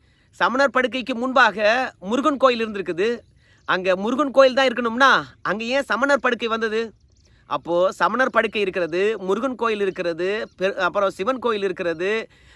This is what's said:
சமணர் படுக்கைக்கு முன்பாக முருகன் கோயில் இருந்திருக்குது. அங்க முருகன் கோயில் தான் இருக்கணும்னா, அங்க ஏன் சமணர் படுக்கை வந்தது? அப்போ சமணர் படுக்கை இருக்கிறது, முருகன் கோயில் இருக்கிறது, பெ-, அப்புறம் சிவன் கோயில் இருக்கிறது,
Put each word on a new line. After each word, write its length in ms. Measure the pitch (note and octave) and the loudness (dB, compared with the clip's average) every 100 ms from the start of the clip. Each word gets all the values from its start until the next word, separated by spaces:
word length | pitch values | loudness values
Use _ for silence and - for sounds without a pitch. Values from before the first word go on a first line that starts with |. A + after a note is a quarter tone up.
| _ _ _ | _ _ _
சமணர் 380 | - F3+ B3 C#4 | -2 0 2 2
படுக்கைக்கு 460 | B3+ B3+ B3+ A#3 A#3+ | 2 -2 -2 -6 -4
முன்பாக 420 | B3+ C4 A#3 G3 G#3 A#3+ C4 - | 0 4 4 4 2 2 -2 -8
முருகன் 380 | F#3 B3 C#4 C#4 | -4 0 0 2
கோயில் 240 | C4 A#3+ | 2 2
இருந்திருக்குது. 580 | A3 G3+ F3+ E3 G#3+ A#3+ - _ _ _ - | -2 -6 -6 -2 -2 -2 -10 _ _ _ -4
அங்க 300 | F3 F#3 F#3 | -2 0 0
முருகன் 360 | G#3 C4 D4 | 0 -2 0
கோயில் 220 | B3 C4+ | 4 4
தான் 140 | B3+ C4+ | 4 0
இருக்கணும்னா, 440 | A#3+ A#3+ A#3 C4+ G3+ C#3+ - | 0 -4 2 4 4 0 -8
அங்க 220 | D3 G3 | -4 -4
ஏன் 200 | A3+ C4+ | -2 -2
சமணர் 360 | C4+ G#3+ C4+ C#4+ | -2 0 2 2
படுக்கை 280 | B3 A#3+ A#3 | 0 -2 -2
வந்தது? 460 | A3+ A3+ A3 A3+ - _ _ _ _ - | -2 -2 -4 -6 -10 _ _ _ _ -8
அப்போ 460 | D3 D3+ E3+ F#3 | -8 -2 2 2
சமணர் 380 | - F3 A3+ C4 | 2 0 2 0
படுக்கை 320 | A3+ A3+ G#3+ | 2 0 0
இருக்கிறது, 580 | G3+ F#3 E3+ F3 G3+ A3 | -2 -2 -2 0 0 -2
முருகன் 360 | F#3 G3+ C4 A3+ | -2 -2 -2 -2
கோயில் 260 | A3+ G#3+ | -2 0
இருக்கிறது, 680 | G3 F#3 F3 E3 F3+ G#3+ A3+ - | -2 -2 -4 -2 -2 -4 -6 -4
பெ-, 160 | F#3 | -2
அப்புறம் 360 | G3 F3+ F3+ G3 | 0 -2 0 0
சிவன் 300 | - F#3+ C4 | 0 -4 -2
கோயில் 240 | A#3 G#3+ | -2 -2
இருக்கிறது, 640 | G3 F3+ F3 D#3+ F#3 A3 A3 _ - | -2 -4 -4 -4 -2 -2 -6 _ -20